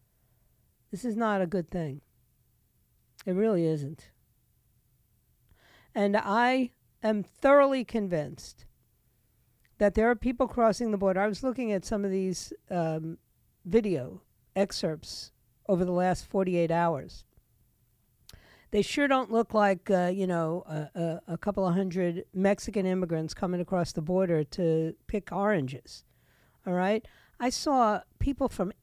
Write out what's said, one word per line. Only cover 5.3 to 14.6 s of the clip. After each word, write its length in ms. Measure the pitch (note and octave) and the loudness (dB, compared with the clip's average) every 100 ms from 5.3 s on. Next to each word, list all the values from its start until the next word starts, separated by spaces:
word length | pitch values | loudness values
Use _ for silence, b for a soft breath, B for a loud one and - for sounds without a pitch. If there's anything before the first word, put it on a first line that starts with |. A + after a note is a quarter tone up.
| _ _ b b b b | _ _ b b b b
And 220 | A#3+ G3+ G3+ | 0 2 2
I 560 | - G#3+ A#3+ C4 B3 - _ _ | 0 2 2 2 -2 -6 _ _
am 200 | A3 G#3 | -2 -2
thoroughly 640 | F#3+ _ C#4 C#4+ C#4 C4+ | -4 _ 6 8 8 4
convinced 800 | A#3 A#3 G3+ E3+ D3 - - - - _ _ _ _ _ _ _ _ _ _ - | -2 -4 -2 -2 -4 -10 -18 -20 -20 _ _ _ _ _ _ _ _ _ _ 0
that 160 | G#3 | 2
there 160 | G#3 A3 | 4 2
are 40 | |
people 320 | A#3+ B3 B3 B3 | 2 0 0 -2
crossing 440 | - A3+ F#3+ A#3 | 2 2 2 0
the 80 | G#3 | 0
border. 220 | G3 F#3 | 0 2
I 80 | G#3 | 0
was 140 | G3+ | -2
looking 300 | C4 A#3+ A#3 | -4 -2 -2
at 140 | G3 - | -2 -2
some 180 | G#3+ | -4
of 60 | G3+ | -2
these, 420 | F#3+ F#3+ F3 - - - | -2 -2 -4 -10 -16 -8
um, 460 | F3+ D#3+ D#3+ D#3+ E3 _ _ _ _ | -4 -2 -4 -6 -12 _ _ _ _
video 560 | F3+ G#3+ G#3+ D#3+ B2 F#3 - _ _ | 0 2 2 -2 -4 -14 -20 _ _
excerpts 800 | - | -2